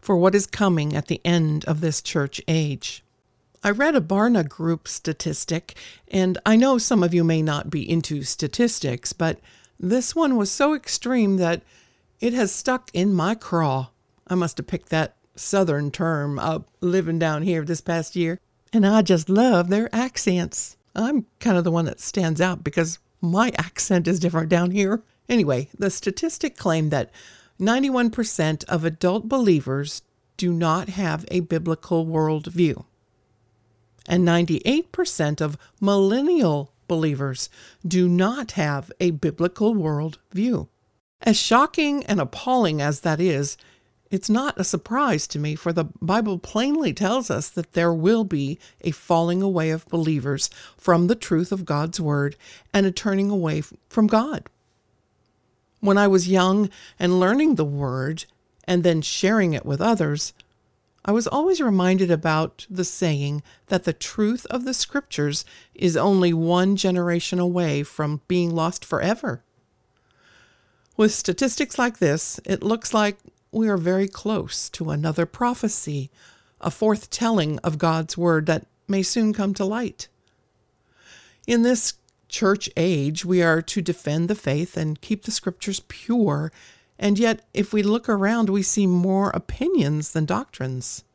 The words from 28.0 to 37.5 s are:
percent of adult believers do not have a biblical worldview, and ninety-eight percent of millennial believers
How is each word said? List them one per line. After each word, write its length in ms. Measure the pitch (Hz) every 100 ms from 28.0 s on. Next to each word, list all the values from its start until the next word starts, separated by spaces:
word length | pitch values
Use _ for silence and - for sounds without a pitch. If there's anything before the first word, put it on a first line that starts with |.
| 240
percent 520 | 226 220 - 156 156 -
of 160 | 170 165
adult 420 | 160 180 202 220
believers 720 | 269 220 160 135 135 143 - _ _ _ -
do 160 | 180
not 340 | 170 165 165 202
have 380 | 180 185 156 -
a 120 | 180
biblical 640 | 175 165 170 160 - 170 165
worldview, 800 | 160 156 156 156 170 165 - - _ _ _ _ _ _ _ _ _ _ _ -
and 160 | 180
ninety-eight 680 | 170 170 170 156 190 285 349
percent 480 | - 359 - 151 151
of 160 | 151 147 - _
millennial 880 | 202 202 196 233 294 349 196 147 139 _ _
believers 600 | 165 160 135 139 127 -